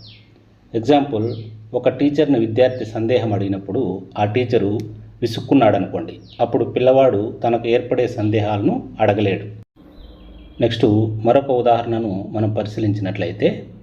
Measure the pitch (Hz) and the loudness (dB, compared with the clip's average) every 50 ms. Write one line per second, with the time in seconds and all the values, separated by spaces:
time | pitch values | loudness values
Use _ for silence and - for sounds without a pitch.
0 | - - - - - _ _ _ _ _ _ _ _ _ - 113 110 110 147 143 | -20 -20 -20 -20 -20 _ _ _ _ _ _ _ _ _ -8 -4 0 2 2 2
1 | 131 - 110 107 110 117 - - - - - - - - - 123 - 127 123 - | 2 0 -2 -2 -2 -2 -4 -8 -10 -14 -16 -18 -14 -6 -6 -2 0 0 0 2
2 | 143 143 143 - 151 139 139 117 113 110 107 117 123 127 127 123 117 110 - 113 | 0 0 2 2 2 2 2 2 2 0 2 2 2 2 2 -2 -8 -8 -6 -4
3 | 110 113 127 117 113 110 101 98 98 98 95 92 - - 95 131 127 92 90 95 | -2 0 0 0 0 0 -2 -2 -2 -2 -4 -4 -6 -6 -4 -2 -2 -2 -4 -6
4 | 95 - - - 104 107 110 127 123 110 127 113 98 101 107 104 - - - - | -10 -10 -4 -2 -2 0 0 0 0 2 0 0 2 0 -2 -4 -6 -8 -12 -16
5 | - - - - - 117 - - - - 160 139 120 107 98 98 95 90 - 90 | -18 -20 -12 -6 -6 -4 -4 -4 -2 2 2 4 4 4 4 2 0 -2 -6 -8
6 | 82 - - - - - - - 120 - - 127 117 - 104 - 127 127 131 135 | -8 -8 -12 -16 -18 -12 -6 -4 -2 0 0 0 -2 0 -2 2 4 4 6 6
7 | 135 131 107 98 107 113 - - - 117 117 117 117 117 117 120 - - 135 127 | 6 4 4 2 -2 -4 -6 -4 -2 0 0 0 0 2 0 2 2 0 0 0
8 | 123 110 - - 107 107 107 110 104 104 107 101 104 156 233 262 - - - - | 0 -2 -2 -2 -2 0 2 2 0 0 0 0 0 0 0 -2 -6 -8 -4 0
9 | 110 107 101 101 110 98 92 - - - - - - _ _ _ - - - - | 2 2 2 2 2 0 0 -2 -6 -10 -14 -16 -20 _ _ _ -20 -20 -20 -20
10 | - - - - - - - - - - - - 123 113 - - - 117 104 107 | -20 -20 -20 -20 -20 -20 -20 -20 -20 -16 -6 -2 -2 -2 0 2 2 4 4 4
11 | 110 110 110 - 110 117 123 139 139 139 135 123 117 120 117 117 117 117 113 113 | 2 0 -2 -2 2 2 4 4 4 2 0 2 4 4 2 2 2 -2 -2 -2
12 | 113 107 95 95 101 - - 107 110 110 107 113 107 104 - - 110 104 95 98 | -2 -2 -4 -6 -6 -6 -4 -2 -2 -2 -2 -2 -4 -6 -4 -4 -2 0 0 0
13 | 98 92 92 - 95 85 87 - 131 170 214 - - - - - | -2 -4 -4 -4 -4 -6 -4 -2 -2 -2 -2 -2 -10 -16 -18 -20